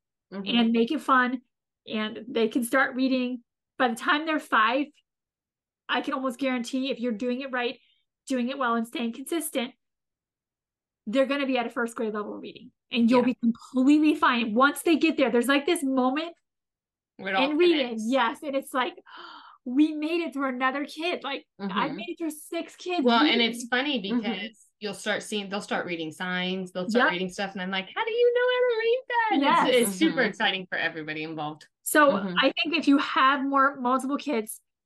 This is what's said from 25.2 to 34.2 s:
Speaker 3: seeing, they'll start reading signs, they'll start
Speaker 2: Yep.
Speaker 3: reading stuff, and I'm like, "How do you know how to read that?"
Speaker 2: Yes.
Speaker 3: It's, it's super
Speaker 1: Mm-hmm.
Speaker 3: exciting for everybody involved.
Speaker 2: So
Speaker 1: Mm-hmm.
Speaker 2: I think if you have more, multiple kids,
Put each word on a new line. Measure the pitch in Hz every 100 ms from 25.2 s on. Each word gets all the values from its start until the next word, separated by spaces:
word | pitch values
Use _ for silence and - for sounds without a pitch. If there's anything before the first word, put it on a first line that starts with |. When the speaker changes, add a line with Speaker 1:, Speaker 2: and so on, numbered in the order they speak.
Speaker 3:
seeing, | - 214 190
they'll | 202
start | - 202 -
reading | 165 156
signs, | 151 180 180 185 185 185
they'll | 180 180
start | 226 285
Speaker 2:
Yep. |
Speaker 3:
reading | 175 185
stuff, | 185 190
and | 190
I'm | 185
like, | 190 185
"How | 381 453
do |
you | 466 480
know | 480 494
how | 494 494
to | 453
read | 466 508 -
that?" | 480 440 320 285 330 277
Speaker 2:
Yes. | 247
Speaker 3:
It's, | 220
it's | 190
super | 320 269
Speaker 1:
Mm-hmm. | 220
Speaker 3:
exciting | - 208 190 185
for | 175
everybody | 160 160 156 156
involved. | 160 156 151 156 - _
Speaker 2:
So | - 311 294
Speaker 1:
Mm-hmm. | 196 196 180
Speaker 2:
I | 269 -
think | 339 320
if | 285
you | 277
have | - 320 262 285
more, | 277 277 269 277
multiple | 247 254 262
kids, | 277